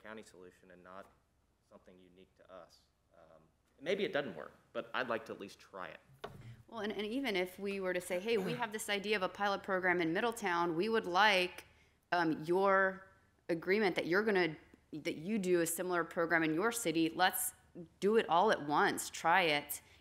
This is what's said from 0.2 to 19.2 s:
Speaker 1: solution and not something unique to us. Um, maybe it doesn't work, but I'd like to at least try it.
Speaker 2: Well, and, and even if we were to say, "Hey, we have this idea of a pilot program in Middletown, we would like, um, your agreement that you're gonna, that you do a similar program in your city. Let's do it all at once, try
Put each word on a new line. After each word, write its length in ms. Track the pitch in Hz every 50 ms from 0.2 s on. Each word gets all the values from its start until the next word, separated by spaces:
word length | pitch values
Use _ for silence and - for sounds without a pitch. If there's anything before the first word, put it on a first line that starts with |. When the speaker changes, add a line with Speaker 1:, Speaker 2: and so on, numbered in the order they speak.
| 104 -
Speaker 1:
solution 380 | - 87 92 90 - _ _ 92
and 140 | 90 90 90
not 220 | 90 92 95 98 - _ _ _ _ _ _ _ _ _ _ _ _
something 240 | 107 98 _ 104 92 92 92 90
unique 240 | 87 92 95 _ _
to 80 | _ - - 92
us. 280 | 92 - - _ _ _ _ _ _ _ _ _
Um, 240 | 87 82 80 82 80 78 _ _ _ _ _ _ -
maybe 220 | 135 160 202 196 185
it 80 | -
doesn't 240 | - 143 147 120 87
work, 160 | 76 64 - - - _ _ -
but 160 | 117 110 -
I'd 160 | - 113 127 117
like 160 | 113 110 -
to 80 | -
at 80 | 107 -
least 180 | 101 101 - -
try 280 | - - - 95 90
it. 420 | 80 - - _ _ - - - - - - - 117 - - - -
Speaker 2:
Well, 120 | - 226
and, 120 | 202 220
and 120 | 208 - 214
even 320 | 208 226 269 277 240 202
if 220 | 180 185 185 - -
we 220 | 196 202 196 196
were 120 | 190 185
to 80 | 180 180
say, 180 | 175 - 185 180
"Hey, 200 | 190 226 233 208
we 160 | 185 180 160
have 180 | - 240 220
this 160 | 208 214 - -
idea 260 | 208 202 196 208 214
of 80 | 208
a 60 | 214 -
pilot 340 | - - 202 208 196 190
program 380 | - - 190 185 180 185 175 180
in 100 | 170 160 165
Middletown, 600 | 196 233 233 220 - 208 185 175 170 175 175 160
we 140 | 160 196 220
would 160 | 226 226 -
like, 640 | 185 175 185 208 220 202 185 180 180 - - - - _ _ _ _ _ _ _ -
um, 300 | - 175 170 160 151 127 156
your 560 | 160 175 190 196 196 190 190 190 190 190 190 - - - _ _ _ _ _ _ -
agreement 440 | 175 165 - 175 190 214 214 185 170
that 120 | 160 -
you're 160 | 156 170 196
gonna, 260 | 220 220 202 185 175 160 151 - - - - - _ - - 151
that 140 | 139 170 -
you 220 | - 156 185 220 220
do 220 | 180 185 180 175
a 60 | 165
similar 360 | 160 - - 180 180 180 170
program 400 | 165 170 - 185 165 160 170 160
in 120 | 165 156 156
your 180 | 160 202 233
city. 400 | 226 - - 175 156 165 165 156 -
Let's 380 | 165 180 190 196 - - - - _ _ _ - 180 170 - _ -
do 160 | - 202 220
it 80 | 226 -
all 240 | - 165 170 196 214
at 160 | 180 - 147
once, 440 | 147 147 160 202 180 127 - - -
try 320 | - -